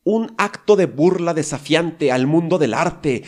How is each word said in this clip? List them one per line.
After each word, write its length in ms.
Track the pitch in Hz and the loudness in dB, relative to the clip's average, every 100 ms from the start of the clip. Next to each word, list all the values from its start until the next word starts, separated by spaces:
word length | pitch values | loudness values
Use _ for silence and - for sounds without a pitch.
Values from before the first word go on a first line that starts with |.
un 300 | - 220 226 - | -2 -2 -2 -4
acto 380 | 202 - - 208 | -4 -2 2 2
de 100 | 160 | 2
burla 480 | 120 170 175 170 | 2 2 2 -2
desafiante 760 | 160 147 139 - 160 170 156 143 | -2 -4 -8 0 0 0 -2 0
al 160 | 127 131 | 0 2
mundo 300 | 160 165 180 | 0 0 0
del 160 | 135 | 0
arte, 500 | 117 170 170 151 120 | 0 -2 -2 -4 -4